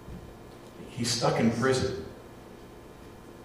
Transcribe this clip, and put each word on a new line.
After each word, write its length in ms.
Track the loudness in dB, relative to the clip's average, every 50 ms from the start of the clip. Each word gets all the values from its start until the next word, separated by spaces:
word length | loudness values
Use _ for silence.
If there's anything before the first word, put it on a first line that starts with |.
| -12 -12 -10 -10 -10 -12 -14 -14 -14 -16 -16 -16 -16 -16 -14 -12 -12 -8
He's 220 | -2 0 2 2
stuck 280 | 4 4 6 4 6 8
in 120 | 6 6 6
prison. 520 | 6 6 6 6 6 6 2 0 -2 -4 -8 -10 -12 -14 -16 -16 -16 -16 -16 -16 -16 -16 -16 -16 -16 -16 -16 -16 -16 -16 -16 -16 -16 -16 -16 -16 -16